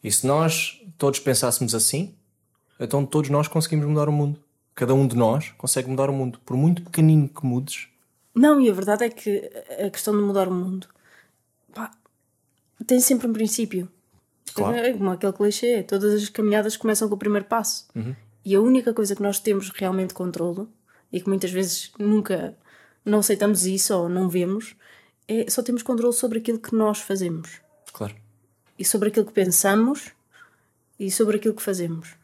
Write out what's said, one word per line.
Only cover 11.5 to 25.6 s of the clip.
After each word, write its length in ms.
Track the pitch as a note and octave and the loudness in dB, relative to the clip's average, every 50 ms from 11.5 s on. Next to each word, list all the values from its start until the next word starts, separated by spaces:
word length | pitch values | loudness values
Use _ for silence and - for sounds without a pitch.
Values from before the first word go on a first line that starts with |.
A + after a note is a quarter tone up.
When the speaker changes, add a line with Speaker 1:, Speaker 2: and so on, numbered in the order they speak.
| _ _ _ _ _ | _ _ _ _ _
Speaker 2:
pá, 160 | - A3+ - - _ _ _ _ _ _ _ _ _ _ _ _ _ _ _ _ _ A3 | -14 -14 -14 -14 _ _ _ _ _ _ _ _ _ _ _ _ _ _ _ _ _ 0
tem 140 | - B3+ B3+ | 2 2 4
sempre 260 | B3 - C4+ A#3+ - | 4 4 2 2 0
um 60 | A#3+ A3+ | -2 -2
princípio. 560 | G#3+ A3 G#3 A3 - A3+ A3 - F#3 F3+ F3+ _ _ _ _ _ _ _ _ _ _ _ - - | -2 -2 -2 -2 -2 -4 -4 -4 -6 -8 -8 _ _ _ _ _ _ _ _ _ _ _ -12 -4
Speaker 1:
Claro. 220 | - G3+ G3 A#3 | -2 -2 0 0
Speaker 2:
É 160 | A#3+ A#3 B3 B3+ | 0 0 0 0
como 180 | G#3 G3 F#3+ | 0 -2 -2
aquele 220 | F#3 F3+ - G3 F#3+ | -2 0 -2 -4 -2
clichê: 500 | - G#3 G#3 G3+ - - A#3+ A#3+ A3 F3+ | 0 0 0 0 0 0 0 0 0 0
todas 320 | - - G3 G3 G#3 G#3 | -2 -2 0 2 2 2
as 140 | G#3 G#3 G#3 | 2 0 -4
caminhadas 480 | - - A3 G#3+ G#3 G#3+ G#3 G#3+ G#3+ | -4 -2 0 2 2 2 0 0 -4
começam 320 | - - A3+ G#3+ G#3 A3+ G#3 | -4 -2 -2 0 0 0 -2
com 60 | G#3 | -2
o 20 | G3+ | -2
primeiro 260 | - G#3 G#3 G3+ G3 | -2 0 0 0 -2
passo. 420 | - - A#3 G#3 - - - - _ _ | -2 -2 -2 -2 -2 -6 -8 -10 _ _
Speaker 1:
Uhum. 200 | - A2 A#2+ C3+ - - _ _ _ _ | -10 -8 -8 -10 -12 -14 _ _ _ _
Speaker 2:
E 100 | G3 F#3+ | 2 2
a 60 | G3 | 4
única 340 | G#3+ B3 C4 C4 A#3+ A#3+ A3+ | 6 6 4 4 4 0 0
coisa 200 | A3+ G#3+ G3 G3+ | 0 -2 -2 -2
que 60 | - G3+ | -2 -2
nós 180 | G3+ G3+ G3+ | -2 -2 -2
temos 300 | - A3 G#3 G3 G3 F#3 | 0 0 0 0 -2 -6
realmente 440 | - - G3+ F#3 F#3 F#3+ F#3+ F#3+ F#3+ | -8 -6 -4 -2 0 -2 -2 -4 -4
controlo 560 | - F3+ F3+ E3 - E3+ F3 E3+ F#3+ G3+ A3 _ _ _ _ _ _ _ _ - | -6 -8 -6 -4 -4 -4 -4 -4 -6 -10 -12 _ _ _ _ _ _ _ _ -8
e 80 | F#3 | -6
que 80 | F#3 G3 | -2 -2
muitas 220 | F#3+ F#3+ F#3 F3+ | -2 0 -2 -2
vezes 420 | F3+ F#3 F#3+ F3+ - - - - _ - | -2 -2 -2 -2 -4 -6 -8 -12 _ -4
nunca, 580 | G#3 G#3 G#3+ G#3+ G3+ - F#3+ E3 D#3+ F3 - _ _ _ - - _ _ _ _ _ | 0 2 2 2 2 0 -4 -4 -4 -8 -10 _ _ _ -20 -20 _ _ _ _ _
não 160 | G#3 G#3 G#3+ | 0 2 2
aceitamos 460 | G3 - G#3+ G3 G#3 G#3 G#3+ F3+ F3+ | 2 2 0 2 2 2 2 2 0
isso 280 | F#3 F#3+ G3 - - G#3+ | -2 0 -2 0 0 0
ou 120 | F#3 E3+ E3+ | 0 0 0
não 200 | F3+ F#3 F#3+ F#3 | 0 0 0 0
vemos, 460 | E3 F3+ F3 F3 F#3+ G#3+ A3+ - - _ _ - - - _ _ _ _ _ | 0 0 0 0 -2 -4 -6 -10 -18 _ _ -20 -20 -20 _ _ _ _ _
é, 220 | - G#3 A3+ - - | -6 -4 -4 -2 -2
só 120 | - - | -2 -4